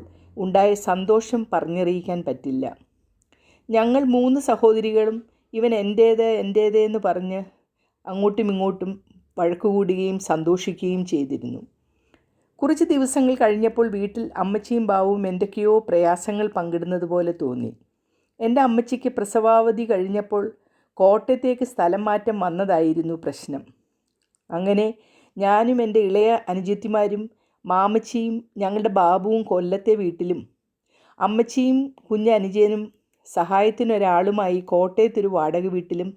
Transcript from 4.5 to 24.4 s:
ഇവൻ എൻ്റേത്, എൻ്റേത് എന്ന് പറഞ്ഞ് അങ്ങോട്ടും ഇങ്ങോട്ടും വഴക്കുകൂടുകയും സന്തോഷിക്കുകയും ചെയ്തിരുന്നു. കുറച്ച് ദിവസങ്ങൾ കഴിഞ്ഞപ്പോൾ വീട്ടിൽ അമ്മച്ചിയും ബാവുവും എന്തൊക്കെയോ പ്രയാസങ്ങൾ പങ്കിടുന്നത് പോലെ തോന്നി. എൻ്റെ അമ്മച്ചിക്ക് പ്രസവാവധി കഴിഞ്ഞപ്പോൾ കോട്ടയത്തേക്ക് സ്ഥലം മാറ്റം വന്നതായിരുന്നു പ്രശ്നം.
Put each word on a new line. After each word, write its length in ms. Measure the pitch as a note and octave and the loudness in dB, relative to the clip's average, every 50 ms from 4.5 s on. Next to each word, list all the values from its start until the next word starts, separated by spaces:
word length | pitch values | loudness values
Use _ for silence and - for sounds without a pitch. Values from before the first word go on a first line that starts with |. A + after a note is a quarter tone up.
| A#3 A3 - A3 A3 A3 G#3+ A3 G#3+ A3 G#3+ A3 A3 A3+ - _ _ _ _ _ - | 2 4 4 4 4 4 0 0 0 2 2 0 -2 -4 -8 _ _ _ _ _ -4
ഇവൻ 200 | A3+ A3 A#3+ A3+ | -2 0 0 0
എൻ്റേത്, 520 | G#3+ G3+ G3+ G#3 G3+ A3+ A3+ A3+ A3 A3+ A3+ A3+ | 0 -2 0 2 4 4 6 4 4 2 2 0
എൻ്റേത് 440 | G#3+ G3 G3 G3 G#3+ G#3+ G#3+ G#3 A3 | 0 -2 0 0 2 2 4 4 2
എന്ന് 220 | G#3+ G#3+ G#3+ A3 G3 | 2 2 0 -2 -2
പറഞ്ഞ് 360 | F#3+ F3 F#3 F#3 F#3 F#3 F#3+ F#3+ F#3 - _ _ _ _ _ _ _ _ _ _ | -2 -2 -2 -4 -6 -6 -8 -10 -12 -16 _ _ _ _ _ _ _ _ _ _
അങ്ങോട്ടും 440 | - F#3+ G3 G3 G#3 G3+ A3 A3 G3+ | -10 -4 -2 0 0 0 0 -2 -2
ഇങ്ങോട്ടും 420 | G3 F#3+ F#3+ F#3+ F#3 F#3+ F#3 F#3 G3 G3 _ _ _ _ _ _ _ | -2 -2 -2 -2 -4 -4 -8 -10 -10 -12 _ _ _ _ _ _ _
വഴക്കുകൂടുകയും 840 | - F3 E3+ F3 F3 - G#3+ G3 G3+ G3+ F3+ F#3 F#3 F#3+ F#3+ F#3+ F#3+ | -2 -2 -2 -2 -2 -2 0 0 0 0 0 0 -2 -2 -4 -4 -4
സന്തോഷിക്കുകയും 840 | F#3+ - E3 D#3+ D#3+ E3 F3 F#3 F3+ - F3+ - - F3+ F3+ F#3 F3+ | -4 -4 -4 -2 0 0 0 0 -2 -6 -8 -6 -4 -4 -4 -4 -4
ചെയ്തിരുന്നു. 560 | F3+ - D3+ C#3+ C3+ C#3 B2 A#2+ B2 A#2+ A2 - - _ _ _ _ _ _ _ _ _ _ _ _ _ _ _ _ _ _ - | -4 -4 -4 -4 -4 -6 -8 -8 -10 -12 -14 -16 -20 _ _ _ _ _ _ _ _ _ _ _ _ _ _ _ _ _ _ -2
കുറച്ച് 220 | C#4 D#4 D4+ E4 | 0 0 2 0
ദിവസങ്ങൾ 500 | E4+ E4 C#4 C4+ B3+ - D4 C4 B3+ C4 | 2 2 2 0 0 0 2 2 2 2
കഴിഞ്ഞപ്പോൾ 540 | B3+ B3+ G#3+ G#3 G#3+ A3 A3+ A3 - A#3 A3+ | 2 2 2 2 2 0 0 0 0 -2 -2
വീട്ടിൽ 380 | G#3 G3+ G3 G3+ G3+ A#3 A3+ - - | -2 -4 -6 -6 -6 -8 -10 -8 -6
അമ്മച്ചിയും 480 | - F#3 F#3+ G3+ G#3+ G#3+ - A#3+ A#3 A3+ | -6 -4 -4 -4 -4 -4 -4 -2 -2 0
ബാവുവും 380 | G3+ G3 G3 F#3+ G3 G3+ G3+ G3 | 0 2 2 2 2 0 0 -2
എന്തൊക്കെയോ 480 | F#3 F#3 F#3 G3+ G3+ G3 G#3+ G#3 G#3 G#3+ A3 | -4 -4 -2 -4 -4 -2 0 2 4 4 4
പ്രയാസങ്ങൾ 680 | A3 - F3 E3+ F3 E3+ F3 F3+ - - G#3 G#3 G#3+ G#3+ | 2 2 2 2 4 2 2 0 -2 -4 -4 -2 -4 -4
പങ്കിടുന്നത് 580 | G#3 F#3+ F3 E3+ E3+ E3+ E3+ F3 F3+ F3 F3 | -4 -4 -4 -4 -4 -4 -4 -4 -4 -4 -4
പോലെ 280 | E3+ F3 F3+ F3 E3+ E3+ E3+ | -2 -2 -2 0 -2 -2 -4
തോന്നി. 320 | D#3+ C3 B2 B2 A#2 A2+ - - _ _ _ _ _ _ _ _ _ _ _ - | -4 -6 -4 -6 -8 -8 -10 -14 _ _ _ _ _ _ _ _ _ _ _ -4
എൻ്റെ 200 | A3+ A3+ A#3+ C#4 | -2 0 2 2
അമ്മച്ചിക്ക് 480 | C4+ B3+ A3+ A#3 A#3 A#3 C4+ B3 - C4 | 2 2 2 0 -2 -2 -4 -4 -4 -4
പ്രസവാവധി 760 | B3+ - G3+ G3+ - A#3 A3 A3+ A3+ A3+ A3+ A#3 A3 G#3 A#3 | -4 -4 -4 -2 0 2 4 4 4 4 4 2 0 0 0
കഴിഞ്ഞപ്പോൾ 600 | A3 A3+ F#3 F#3 F#3+ G3 G#3 G#3 G3+ G#3 G#3 G3 A3 A3 _ _ _ _ _ _ _ _ - | -2 0 0 -2 -2 -4 -4 -4 -2 -2 -4 -4 -4 -8 _ _ _ _ _ _ _ _ 2
കോട്ടയത്തേക്ക് 640 | F#3+ F#3+ G3+ A3 - - C4 B3+ C4+ C4 B3+ A#3+ C4 | 4 4 4 4 2 0 -2 0 0 -2 -2 -2 -4
സ്ഥലം 380 | B3 - - F3+ F3 F3+ G3 G#3 | -6 -2 0 0 0 0 0 0
മാറ്റം 320 | G#3+ G#3 G#3 G#3 A3+ G#3+ G3+ | -2 -2 -2 -2 -4 -4 -2
വന്നതായിരുന്നു 720 | F#3 F3+ E3 F3+ G3 G3 F#3 D#3+ E3 D#3+ D#3+ E3 D#3+ D#3+ E3 | -2 -4 -2 -2 -2 0 2 2 2 2 0 0 -2 -4 -6
പ്രശ്നം. 480 | D#3+ E3 D3+ C#3 - - - C#3+ C#3 - - _ _ _ _ _ _ _ _ _ _ _ _ _ _ | -8 -8 -8 -10 -10 -10 -12 -12 -12 -12 -16 _ _ _ _ _ _ _ _ _ _ _ _ _ _